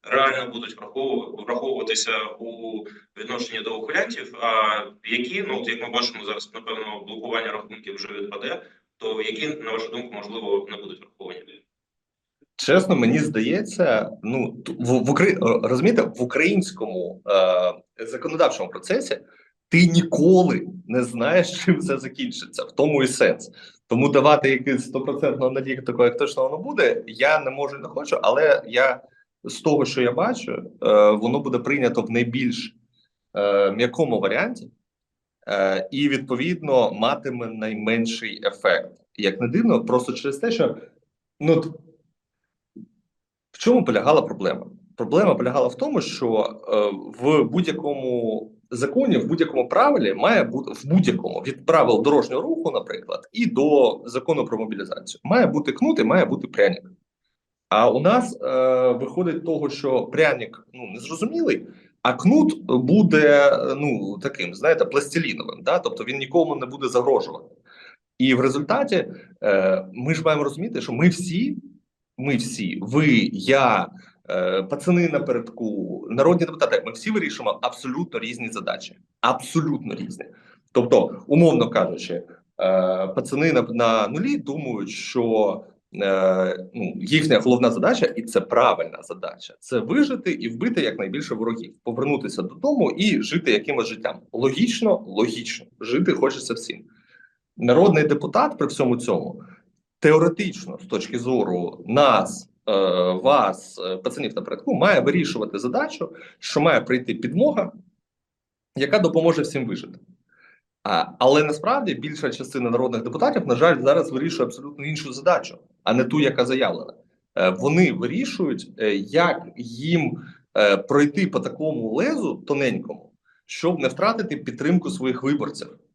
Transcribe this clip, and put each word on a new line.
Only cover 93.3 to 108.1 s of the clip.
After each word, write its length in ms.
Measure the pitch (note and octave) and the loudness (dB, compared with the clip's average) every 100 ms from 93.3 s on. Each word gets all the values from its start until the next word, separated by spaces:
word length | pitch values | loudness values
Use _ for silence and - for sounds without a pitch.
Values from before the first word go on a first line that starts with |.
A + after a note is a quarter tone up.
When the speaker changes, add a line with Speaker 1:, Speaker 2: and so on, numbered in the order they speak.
| E3+ C#3 | -2 2
Speaker 2:
якимось 340 | G#2 - C3 A2+ | 0 0 -4 -4
життям. 340 | A2 - - _ | -4 -8 -8 _
Логічно, 720 | A2+ C3+ C3+ A3+ - A3+ - - | -2 -2 2 0 2 0 0 -2
логічно. 600 | F#2+ A#2 - - - - _ | 0 0 -2 -10 -12 -14 _
Жити 320 | A2 C3+ F#3 | -2 0 2
хочеться 420 | C3+ C3+ C3 - | 2 0 -2 -8
всім. 300 | A2+ - - - _ _ _ _ _ _ - | -8 -8 -14 -16 _ _ _ _ _ _ -2
Народний 480 | A#2+ B2+ G3 D#3 | 4 6 6 6
депутат 540 | D3+ D3 D3+ A3 C#4+ - | 2 0 0 0 0 0
при 80 | C#3+ | -4
всьому 300 | - B2+ A#2+ | 0 0 0
цьому, 460 | A#2+ F#2 - - - - _ _ _ _ | 0 -2 -4 -12 -20 -20 _ _ _ _
теоретично, 800 | D#3 D#3 E3+ E3 G3 - - - | 4 6 4 0 -6 -6 -14 -16
з 40 | - | -6
точки 320 | G#2+ - A#2+ | -6 -4 -6
зору 640 | A#2+ B2 F#2+ F2+ F2 - F#2 | -2 0 0 -2 -6 -10 -2
нас, 600 | B2+ C#3+ G#2+ F#2 - - _ - | 4 6 4 0 -8 -16 _ -2
е, 40 | G2 F#2+ F2+ F2+ | 0 2 2 2
вас, 680 | F#2 C3 C#3+ G2+ F#2 - - | 2 2 4 2 -2 -14 -10
е, 180 | F#2 F#2 | -8 -6
пацанів 400 | - - - - | -6 -6 -8 -8
напередку, 380 | - - - | -8 -8 -4
має 260 | A3 F#3 F3+ | 2 4 4
вирішувати 580 | C3+ E3+ D3+ A#2+ G#2 - | 4 0 -2 -4 -6 -4
задачу, 540 | B2 B3+ D4+ - E3 - - _ | -2 -2 -4 -6 -12 -12 -20 _
що 220 | - D3+ | -4 2
має 200 | D#3+ B2+ | 4 4
прийти 340 | - B2 B2+ | 2 -2 -2
підмога, 580 | F#2+ A#2+ D#3+ D4 A3+ F#3 - _ _ _ | -6 -4 2 2 2 -4 -8 _ _ _